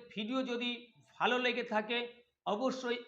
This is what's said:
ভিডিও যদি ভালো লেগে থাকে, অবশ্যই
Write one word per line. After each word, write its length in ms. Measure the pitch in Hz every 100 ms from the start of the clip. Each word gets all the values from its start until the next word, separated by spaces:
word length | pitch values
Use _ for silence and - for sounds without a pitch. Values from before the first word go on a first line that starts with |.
| -
ভিডিও 280 | 196 220 262 220
যদি 180 | 233 240 240 - - - -
ভালো 200 | 190 247 247
লেগে 180 | 233 -
থাকে, 240 | 214 214 240 240 - _ _ -
অবশ্যই 440 | 208 262 - 247 240